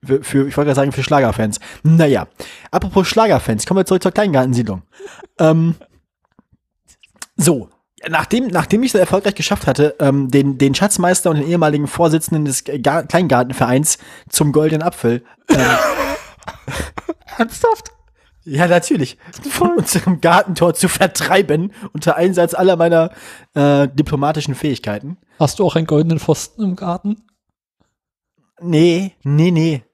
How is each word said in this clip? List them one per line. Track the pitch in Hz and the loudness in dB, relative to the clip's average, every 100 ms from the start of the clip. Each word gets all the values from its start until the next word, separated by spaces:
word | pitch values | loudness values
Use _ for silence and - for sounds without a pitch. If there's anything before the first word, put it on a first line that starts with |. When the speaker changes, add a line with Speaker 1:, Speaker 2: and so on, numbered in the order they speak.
| - | 0
Speaker 1:
Für, | 135 | -2
für, | - 139 135 | 0 0 0
ich | 131 | 0
wollte | 147 | 0
gerade | 139 | 2
sagen, | 139 | 0
für | 135 | -2
Schlagerfans. | 131 147 127 110 110 104 - - | 0 2 2 0 -2 -4 -12 -4
Naja, | 151 165 156 123 - _ - - - | 2 4 4 2 -2 _ -20 -20 -6
apropos | 175 196 190 180 | -4 0 -2 0
Schlagerfans, | - 220 147 - 107 - | 2 2 2 0 -4 -2
kommen | 190 | -2
wir | 185 | 0
zurück | 185 | 0
zur | 190 | 0
Kleingartensiedlung. | 180 208 143 127 120 110 92 - _ - - - _ | 0 0 0 0 0 -2 -6 -12 _ -20 -20 -20 _
Ähm, | 160 156 165 165 - _ _ _ _ _ _ _ _ _ _ _ _ _ - - | 2 4 2 -2 -10 _ _ _ _ _ _ _ _ _ _ _ _ _ -20 -2
so, | 170 143 98 _ _ _ - | 0 0 -4 _ _ _ -6
nachdem, | 165 156 226 262 | -4 -2 -2 -2
nachdem | 175 - 208 | -4 0 0
ich | 254 | 2
es | 208 | 2
erfolgreich | 180 190 202 | 2 0 -2
geschafft | 196 160 202 - | -4 -4 -4 -2
hatte, | 131 147 - | 0 0 2
ähm, | 143 139 135 | 0 0 2
den, | 139 139 131 | 2 2 2
den | 139 135 | 0 2
Schatzmeister | 196 - 175 180 185 | -2 0 0 2 0
und | 156 | -2
den | 143 | 0
ehemaligen | 175 156 147 147 | 0 2 0 -4
Vorsitzenden | - 170 156 - 160 147 | 0 2 2 -2 -4 -2
des | 131 | -6
Ga-, | - 139 123 156 | -6 -4 -2 -2
Kleingartenvereins | 156 170 180 123 123 135 120 127 156 - - - - | -2 -2 2 0 0 -2 0 0 0 -4 -8 -20 -8
zum | - 151 | -2 2
Goldenen | 143 156 156 | 2 2 0
Apfel, | 170 - 117 120 - _ _ | -4 -4 -2 -2 -6 _ _
ähm, | 311 - | 2 2
<laughs> | 640 622 539 - - - - - - - - - - - 330 - - | 0 0 -4 -6 -8 -12 -20 -18 -18 -14 -10 -10 -12 -12 -14 -14 -4
Speaker 2:
Ernsthaft? | 233 - 480 440 - _ _ _ _ _ | -4 0 0 -2 -6 _ _ _ _ _
Speaker 1:
Ja, | - 139 175 | -8 -2 2
natürlich. | 175 170 262 135 - - - 285 | 2 2 -2 -2 -8 -20 -14 -10
Speaker 2:
Voll. | - 349 339 | 0 0 0
Speaker 1:
Und | - | 0
zum | 180 - 175 | -2 0 0
Gartentor | 165 180 214 170 170 | 4 2 2 0 0
zu | 165 185 | 2 -2
vertreiben, | - 185 - 147 190 196 156 185 - 202 | 0 -2 -2 0 0 2 0 -2 -8 -14
unter | 156 160 160 | -6 -2 2
Einsatz | 175 180 170 | 2 2 0
aller | 175 185 175 | 2 2 4
meiner, | 170 165 165 - - - _ - | 4 4 0 -4 -20 -20 _ 0
äh, | 143 143 143 | 2 4 2
diplomatischen | 135 147 147 143 151 147 131 | 0 -2 0 -2 -2 -4 -4
Fähigkeiten. | 156 127 - 104 131 180 _ _ | -4 -4 -6 -8 -10 -16 _ _
Speaker 2:
Hast | 151 - | -2 0
du | 185 | 0
auch | 165 | 0
einen | 160 | 0
goldenen | 151 165 160 | 2 2 0
Pfosten | - 151 - - | 0 -2 -2 -6
im | 208 185 | -6 -4
Garten? | 185 175 202 220 _ _ _ _ _ _ _ _ _ _ _ _ _ _ | -6 -6 -6 -8 _ _ _ _ _ _ _ _ _ _ _ _ _ _
Speaker 1:
Nee, | 175 156 170 170 196 _ | 0 4 4 2 -2 _
nee, | 139 147 165 | -2 2 2
nee. | 170 160 147 - | 2 0 -2 -8